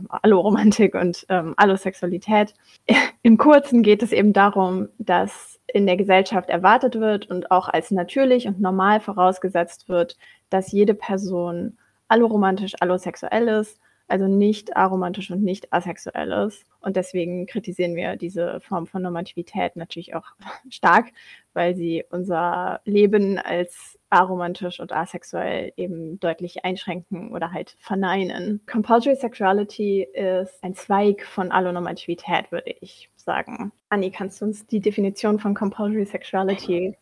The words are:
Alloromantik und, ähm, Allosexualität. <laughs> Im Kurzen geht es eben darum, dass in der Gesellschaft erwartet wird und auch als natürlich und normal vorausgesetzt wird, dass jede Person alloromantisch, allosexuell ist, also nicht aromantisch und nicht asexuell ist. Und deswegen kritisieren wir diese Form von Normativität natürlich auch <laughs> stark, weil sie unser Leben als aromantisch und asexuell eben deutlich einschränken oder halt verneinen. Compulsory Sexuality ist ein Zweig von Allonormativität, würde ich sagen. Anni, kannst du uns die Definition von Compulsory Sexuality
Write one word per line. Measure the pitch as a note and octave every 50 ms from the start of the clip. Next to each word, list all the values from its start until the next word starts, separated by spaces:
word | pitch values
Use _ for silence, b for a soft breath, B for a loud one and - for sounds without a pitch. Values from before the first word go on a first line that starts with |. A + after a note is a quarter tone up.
| F#3+ -
Alloromantik | - - - G#3+ G3+ F3+ E3+ G#3+ G3 G3+ G#3 G#3+ G3+ - G#3 F#3+ -
und, | F#3 F3+ F3 E3+ - - -
ähm, | F#3+ F3+ D#3+ E3 -
Allosexualität. | - G#3 G3 F#3+ F#3+ - F#3 - - F#3 F3 F3+ F3 - G#3+ A3 G#3 G#3 G#3 _ b b b b b b
<laughs> | - A3 - - - - _ -
Im | A#3 A3
Kurzen | G#3+ - D4+ D4+ C#4+ C#4+ - B3 A#3+ G#3+
geht | G#3 G#3 G3+ A#3+
es | G3+ -
eben | - G3+ G#3+ G3
darum, | G3+ G3+ G#3 G3+ G3+ F#3+ F3+ F#3 F#3+ G#3 - _ -
dass | G#3+ - F3+ F3+ G3 G3+ - - - - - _ _
in | - - G3+ G3+
der | F#3+ F3+
Gesellschaft | F#3+ F#3+ G3 F#3 F#3+ G3 - A3+ F3+ - -
erwartet | - B3 G3+ C4+ A3+ B3+ C4 B3 A#3+ A3
wird | A3 G#3+ G#3 G3+ - -
und | F#3 F3+ - -
auch | F#3 F#3 F#3
als | - - D#3+ E3 -
natürlich | G3+ F#3 F3 F3 - C4+ C4+ B3+ B3+ B3 A#3+
und | G#3 F#3+ F#3
normal | G#3+ F#3 F#3+ F#3+ F#3+ G3+ G#3+ G#3+
vorausgesetzt | G#3+ - F#3+ F#3 F3+ F#3 F#3+ F#3+ - F#3 F#3+ E3+ F3 E3+ - - _ -
wird, | F3+ E3+ E3+ F3 - b b b b b b b
dass | F#3+ F#3+ F#3+ F#3
jede | G3+ G3+ G#3 A3 G3+
Person | - - - G3 F#3+ G3+ F3+ F#3 F3 F3 F3 E3+ F3 F#3+ - - _ _ _ _ _ _ - A3+
alloromantisch, | A#3 A#3 A3 G#3+ G#3 F#3+ F#3+ F#3+ G3+ G3 F#3+ - -
allosexuell | - F3+ F3+ F3+ - F3+ - - - - - A3 A#3
ist, | A#3 G#3+ G#3+ G#3+ G#3+ - _ _ _ _ _ _
also | - G3 F#3+ F#3+
nicht | F#3+ G3 G3+ G3+ G#3 G#3+ G#3 - - -
aromantisch | - F#3+ F#3+ F#3+ F#3 F3+ F3+ G3 G3 F#3+ -
und | F3+ G3
nicht | G#3 F3+ F#3+ - - - -
asexuell | - F3 F3+ D#3+ - - - - - D2+ - - - G3
ist. | E3 - - _ _ _ _
Und | - G3+ F#3+
deswegen | F#3+ F3+ - - F3+ E3 F3 F3+ F3+ F3+
kritisieren | - - G#3+ - F#3 F3 - F3+ F3 E3+
wir | E3 F#3 - -
diese | G3+ E3+ F3 F#3+ E3+ F3 - - F#3
Form | - - G3 F3 E3
von | - - F#3
Normativität | F#3 F3+ F3 E3+ F3+ - - F3 E3+ - - F#3+ F3+ F3 -
natürlich | F3 E3 - - E3+ F3 - -
auch | D#3+ - - _ _
<laughs> | - - - - - C4
stark, | - - - E3+ F3 A3+ A#3 - _ B B B B B B B -
weil | E3+ E3+ F3+ F3+
sie | F#3 E3+ E3+ E3 D#3+ - -
unser | - F3+ F3+ G3 F3 D#3+ F3 F3 F3 F3+ F3+ F#3+ - - -
Leben | G#3 G3+ G3+ G#3 G3 G#3+ G#3 G3 G3 G3 -
als | - - E3+ F3 F3+ F3 - - - - - _ _ -
aromantisch | G3+ F3+ F#3 F#3 F#3 F3+ F3 F3 F3+ - G3 F3+ F3+ -
und | F3 -
asexuell | - - F3 - - - - - - E3+ F3 - - E2 - - -
eben | - F#3 F#3 E3+ E3 E3 D#3+ E3+ -
deutlich | - E3+ D#3+ - F3 F3 - - -
einschränken | F3+ F#3 F#3+ - F#3+ E3+ F3+ E3+ - G3 E3 - -
oder | - F3 - F3
halt | F3+ - - - _ _
verneinen. | - - G3 G3 G3 F3+ F#3 G3 F#3+ F3 - - F3+ G#3+ G#3 G#3 _ -
Compulsory | - A3 G#3+ - A3+ A#3+ A#3 C#4 C4+
Sexuality | C4+ - A3+ - - G#3 F#3 G3 G#3 G#3 G#3 - - G#3 G3+ G3 G3 F3+ - -
ist | - G3 F#3 F#3 F#3 F#3+ G3 _ _ -
ein | F3+ F#3+
Zweig | - - - G3 G3+ G#3 G#3 G3+ G3+ -
von | - - G3 F3+ F3
Allonormativität, | F3 F#3 F#3 F3+ F3 F3 F3 E3+ F3 - - - F3 F3 - - F3 - - -
würde | E3+ E3+ - - - -
ich | - - - - - _ _
sagen. | _ - - - - - - - - - G#3 - _ _ -
Anni, | G#3 G3+ F#3 F#3+
kannst | - - F#3+ F#3+ - -
du | G3+
uns | G#3+ G#3 - -
die | - A3+ G#3
Definition | - G#3+ G#3 G#3+ G3 G3 G3 - - G#3 G#3 G#3
von | - G3+ G3+
Compulsory | - G#3+ G3 - - G#3 G#3 G#3+ A3 G3
Sexuality | G#3 - - - - - F#3+ F#3+ F#3+ G3 G3 - - F3+ E3+ F#3 G3 - _